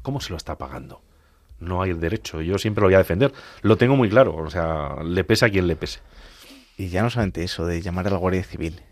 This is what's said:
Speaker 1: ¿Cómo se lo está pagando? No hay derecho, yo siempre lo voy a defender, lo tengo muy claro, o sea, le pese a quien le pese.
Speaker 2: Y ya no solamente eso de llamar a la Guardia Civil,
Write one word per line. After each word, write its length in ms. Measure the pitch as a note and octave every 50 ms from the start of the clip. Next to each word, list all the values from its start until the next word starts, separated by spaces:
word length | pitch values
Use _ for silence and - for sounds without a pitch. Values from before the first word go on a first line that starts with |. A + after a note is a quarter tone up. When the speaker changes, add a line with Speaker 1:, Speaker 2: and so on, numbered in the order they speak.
Speaker 1:
¿Cómo 180 | - C3+ C#3 C3+
se 120 | - -
lo 60 | F#2 D#2+
está 200 | - - D#2 -
pagando? 440 | C#2 C2 - C2 - - - - _ _ _ _ _ _ _ _ _ _ - -
No 240 | D#2+ F2 F2+ F2+
hay 120 | F#2+ F#2+ F2
derecho, 480 | E2 E2 E2 G2+ A2 - - - D#2+
yo 160 | D#2+ E2+ G2 F#2+
siempre 240 | - A2 G#2 G#2+
lo 60 | G#2 F#2+
voy 80 | F#2+
a 20 | F#2+
defender, 340 | F#2 - E2+ F#2 C3+ C#3 - - - - - -
lo 160 | - G2 A2 -
tengo 180 | B2 B2 C#3
muy 140 | C3+ B2 G2+
claro, 260 | G2+ A#2+ C3+ G#2 D#2
o 140 | D#2+ D#2+ D#2
sea, 460 | - F2+ E2 D#2+ D#2+ D#2 D2 C#2 C#2+ C#2 D#2
le 180 | E2 F2 F#2+ F2+
pese 220 | - A2+ - -
a 40 | A2+
quien 180 | G2 F#2+ F2+ F2
le 100 | E2 D#2
pese. 220 | - - - - - _ - - - - - - - - - - _ _ _
Speaker 2:
Y 140 | - G2 F2+
ya 120 | E2+ F#2
no 80 | G2 A#2
solamente 340 | A#2 A#2+ A2 F#2+ - E2 E2+
eso 220 | F#2 - - E2
de 160 | F2 E2+ E2+
llamar 260 | E2 F#2 F2 F#2 F#2 G2+
a 20 |
la 80 | G2 F2
Guardia 260 | F2 F#2 F#2 F#2 F2+
Civil, 380 | - - - D#2+ E2 E2 - - -